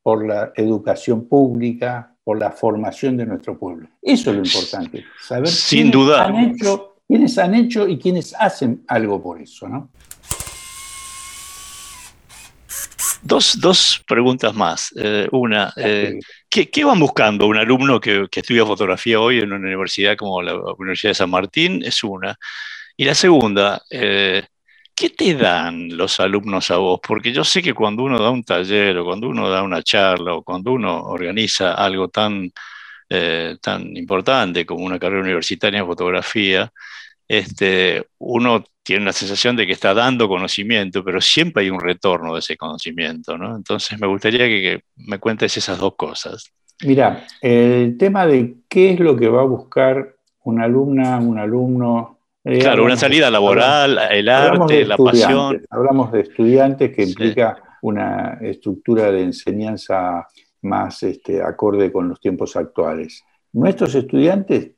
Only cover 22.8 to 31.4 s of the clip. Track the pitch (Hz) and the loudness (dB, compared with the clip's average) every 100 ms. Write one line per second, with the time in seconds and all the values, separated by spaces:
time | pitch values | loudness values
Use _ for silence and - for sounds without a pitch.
22.8 | - - 139 151 185 156 110 101 101 95 | -16 -4 0 2 6 6 4 2 2 0
23.8 | - - 104 98 98 95 95 _ _ _ | -10 -6 -2 0 0 -2 -6 _ _ _
24.8 | _ - 339 - 208 143 101 87 85 85 | _ -6 -4 0 0 2 2 2 -2 -8
25.8 | 85 85 92 - 95 101 104 92 - 90 | -10 -4 -2 0 0 -2 -2 -4 0 0
26.8 | 92 90 - 107 117 135 - 190 175 110 | 0 -2 -2 -4 -2 -2 0 0 -2 -2
27.8 | 107 107 135 120 110 127 110 90 92 104 | -2 -2 -2 0 0 -2 -2 -2 0 0
28.8 | 101 90 87 98 127 117 98 95 98 85 | 2 0 -4 -6 -6 -4 -2 -2 -2 -4
29.8 | - 107 95 90 87 82 85 90 107 131 | 0 2 2 2 -2 -6 -6 -8 -4 -2
30.8 | 101 82 85 87 87 104 | -2 -6 -6 -8 -6 -4